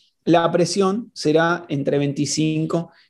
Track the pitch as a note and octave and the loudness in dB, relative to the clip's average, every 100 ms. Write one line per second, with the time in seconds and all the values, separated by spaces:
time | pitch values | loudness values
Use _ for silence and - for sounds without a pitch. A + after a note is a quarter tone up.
0 | _ _ - E3 E3+ F3 E3+ G3 F#3+ G#3 | _ _ 2 2 4 2 0 0 0 -2
1 | A#3 - D3+ D#3 E3 E3+ - C#3+ C3+ C#3+ | -8 -6 0 2 2 0 -4 -6 -2 0
2 | C#3+ C#3+ C#3+ - D#3 D#3 D#3+ E3 E3+ _ | -2 -2 -4 -2 -2 -2 -2 -4 -6 _
3 | _ | _